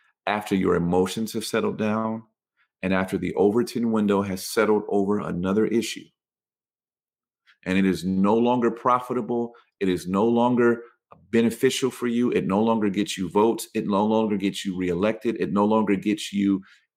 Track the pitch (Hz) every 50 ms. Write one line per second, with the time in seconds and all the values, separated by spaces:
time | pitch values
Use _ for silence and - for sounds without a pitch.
0 | _ _ _ _ _ 95 104 208 208 - 202 190 - 90 87 87 87 87 90 92
1 | 92 95 - 117 113 107 - 113 104 - - 110 104 107 98 - 107 107 107 110
2 | 110 110 110 113 - _ _ _ _ _ _ _ _ _ _ _ - 92 95 92
3 | 95 95 98 85 90 85 - - 95 104 104 123 117 - - 120 120 117 110 107
4 | 104 101 101 98 101 98 92 95 - - - 113 107 104 107 104 104 - 98 101
5 | 98 98 104 104 71 80 87 87 90 95 98 110 110 - - 117 113 - - -
6 | - - _ _ _ _ _ _ _ _ _ _ _ _ _ _ _ _ _ _
7 | _ _ _ _ _ _ _ _ _ _ _ _ _ 92 92 95 98 95 90 78
8 | 85 95 95 95 98 101 110 117 120 120 123 127 117 117 113 - - 127 123 123
9 | - - 123 123 107 113 120 120 120 117 - - _ _ _ - 98 92 90 85
10 | 85 90 95 98 113 117 120 117 120 123 123 120 120 117 117 117 - - _ _
11 | _ _ - - _ _ 117 113 117 113 113 - 135 131 - - 135 123 - -
12 | 120 120 117 120 123 120 - 95 69 78 95 104 110 113 113 110 104 101 92 104
13 | 98 - - 95 92 85 82 104 110 117 110 - - - - 110 - - 101 98
14 | 107 107 110 110 110 104 104 95 98 98 92 - - 101 90 92 92 90 87 87
15 | 101 110 113 - - 117 107 80 92 - 92 101 104 107 110 110 107 98 101 95
16 | 98 104 104 - - - 101 101 101 98 98 95 - - _ _ _ _ _